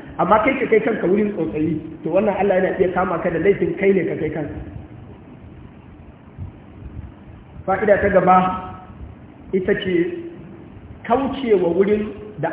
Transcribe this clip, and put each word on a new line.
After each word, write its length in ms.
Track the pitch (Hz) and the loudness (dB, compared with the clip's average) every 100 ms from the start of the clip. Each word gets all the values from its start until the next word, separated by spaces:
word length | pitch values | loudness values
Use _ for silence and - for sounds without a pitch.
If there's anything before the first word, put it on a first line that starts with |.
| - - | -8 -2
Amma 200 | 175 214 | 4 4
kai 100 | 262 262 | 4 0
ka 80 | 226 | 2
kai 140 | 220 | 2
kanka 260 | 233 190 170 | 2 0 2
wurin 260 | 208 208 | 2 0
tsautsayi, 460 | 202 160 156 165 156 - - | -2 -4 -2 -2 -4 -8 -10
to 80 | 160 | -2
wannan 260 | 180 214 190 | 2 2 2
Allah 160 | 196 | 2
yana 240 | 190 185 185 | 2 2 2
iya 100 | 180 | 0
kama 260 | 180 190 165 | 2 0 0
ka 100 | 175 | -2
da 80 | 165 | 2
laifin 360 | 190 196 165 - | 2 2 0 2
kai 160 | 196 | 2
ne 120 | 190 | 4
ka 100 | 160 143 | 2 -2
kai 140 | 156 | -4
kanka. 280 | 165 147 - - - - - - - - - - - - - - - - - - - - - - - - - - - - - - - - | -4 -6 -8 -12 -14 -16 -18 -20 -20 -20 -20 -20 -20 -20 -20 -20 -20 -20 -20 -20 -14 -14 -14 -20 -18 -16 -14 -14 -16 -20 -20 -20 -10 -4
Fa'ida 320 | 190 208 190 | 0 4 4
ta 60 | 196 | 4
gaba 280 | 185 175 185 - - - - - - - - - - - | 4 6 6 4 -2 -8 -14 -16 -16 -18 -18 -20 -20 -4
ita 220 | 190 196 | -2 0
ce 200 | 196 185 170 175 - - - - - - - - - - | 0 0 0 0 -4 -10 -14 -18 -18 -20 -20 -20 -8 0
kaucewa 600 | 254 269 - 233 190 170 170 | 0 0 -2 2 4 4 2
wurin 320 | 202 214 214 - - - | 4 2 -2 -8 -14 -6
da 80 | 160 | -2